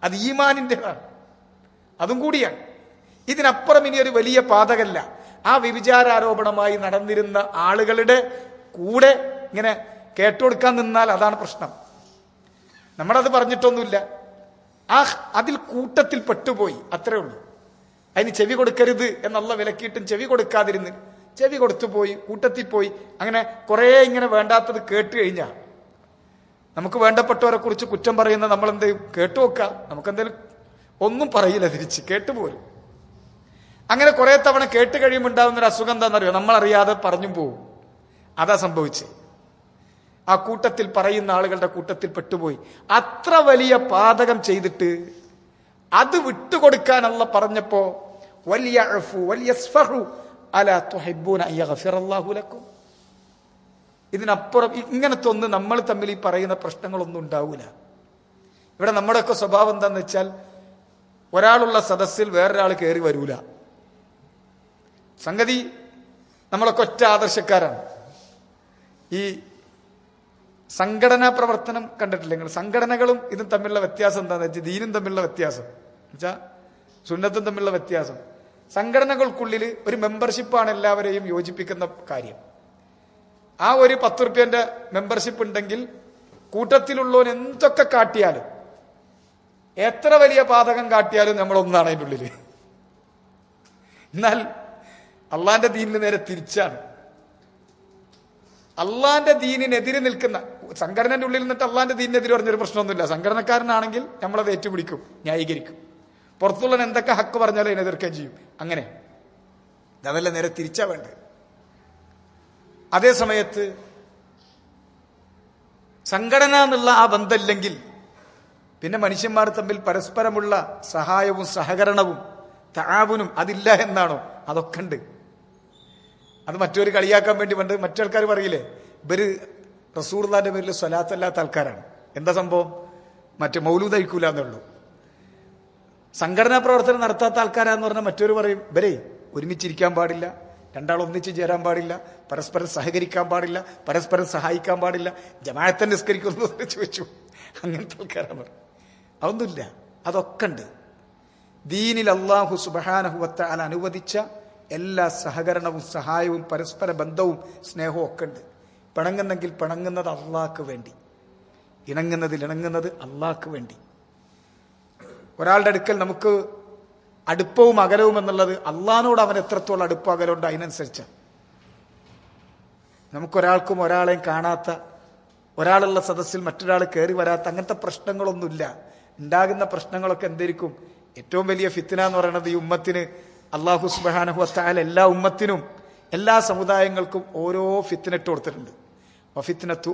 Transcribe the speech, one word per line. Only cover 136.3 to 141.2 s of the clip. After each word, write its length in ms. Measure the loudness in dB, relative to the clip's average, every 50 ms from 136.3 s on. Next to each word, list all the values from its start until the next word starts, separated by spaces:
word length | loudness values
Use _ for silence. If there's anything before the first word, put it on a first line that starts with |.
| 2 2 4 4 4 2 4
പ്രവർത്തനം 360 | 4 4 4 4 2 2 2 0
നടത്താത്ത 340 | -2 -2 0 0 0 0 0 0
ആൾക്കാരാന്ന് 420 | 0 0 0 0 0 0 0 -2
പറഞ്ഞാൽ 180 | -4 -4 -4 -4 -4
മറ്റൊരു 260 | -2 0 0 0 2 2
പറയും, 220 | 0 0 -2 -4 -6 -4 -2
ഇവരെ 200 | 0 0 0 0 -4 -8 -14 -20 -20 -20 -14 -12
ഒരുമിച്ചിരിക്കാൻ 560 | -10 -8 -8 -8 -8 -8 -8 -4 0 0 0 2 0
പാടില്ല, 280 | -2 -2 -2 -6 -8 -10 -10 -14 -20 -20 -20 -20 -20 -20 -16
രണ്ടാൾ 220 | -10 -6 -4 -2 -2 -4
ഒന്നിച്ച് 240 | -4 -6 -8